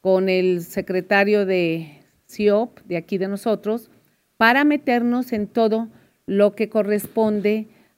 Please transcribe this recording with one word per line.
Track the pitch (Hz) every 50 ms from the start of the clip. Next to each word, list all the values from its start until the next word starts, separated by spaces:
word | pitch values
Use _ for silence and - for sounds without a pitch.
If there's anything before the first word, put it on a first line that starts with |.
con | _ 190 190 185 190
el | 190 185 185 185 185 180 175 170
secretario | - - 196 190 - 185 185 180 - 202 196 196 202 208 208 202
de | 185 190 185 175 165 165 165 165 151 147 - _ _ _ _ _
ciop, | _ - - 208 208 202 208 233 247 _ - -
de | - 175
aquí | 165 165 - 208 185
de | 190
nosotros, | 190 202 196 - 233 214 196 - 208 220 240 226 _ _ _ _ _ _ _ _ _ _
para | _ 220 226 240 269 294
meternos | 294 294 285 294 - 240 240 233 240 240 247 247 247 240
en | 214 208
todo | 196 _ 233 226 220 214 220 226 220 - - _ _ _ _ _
lo | - 190 196 202 208 202
que | - 220
corresponde | 214 - 220 202 202 208 208 208 - - 226 220 214 214 208 190 208 214 220 214 214 _ _ _ _ _